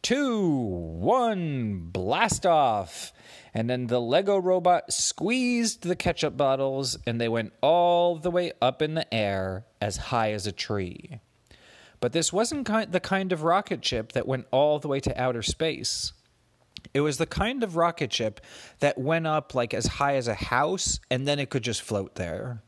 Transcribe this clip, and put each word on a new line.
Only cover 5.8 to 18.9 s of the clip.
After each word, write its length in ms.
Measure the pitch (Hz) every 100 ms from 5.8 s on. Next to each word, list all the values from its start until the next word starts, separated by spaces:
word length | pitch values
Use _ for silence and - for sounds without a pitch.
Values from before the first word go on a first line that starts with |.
the 120 | 170 175
ketchup 420 | 180 165 151 135
bottles, 600 | 139 135 135 135 131 - -
and 140 | 117
they 80 | 117
went 240 | 117 110 _
all 540 | 139 175 175 175 175 165
the 160 | 175
way 220 | 175 175 -
up 200 | 123 127
in 120 | 156
the 200 | 160 -
air, 520 | 113 104 98 95 95 - _
as 160 | 104 95
high 340 | - 120 110
as 160 | 107 101
a 60 |
tree. 680 | 95 - 104 90 - - 120 _ _ _ - - - - _
But 140 | 120
this 180 | 165 160
wasn't 340 | 185 233 294 247
ki-, 200 | 220 190
the 160 | 185
kind 320 | - 190 190
of 100 | 175
rocket 400 | 160 185 208 147
ship 300 | - 120 110
that 140 | 127 -
went 200 | 131 -
all 280 | 131 147 147
the 80 | 147
way 140 | 135
to 200 | - -
outer 200 | 127 120
space. 720 | 104 - 160 139 - - - - _ _ _ _ _ - -
It 80 | 143
was 160 | 151 131
the 80 | 165
kind 360 | - 208 269
of 140 | 220 165
rocket 380 | 170 165 131
ship 260 | - 110 - - - - -
that 180 | 147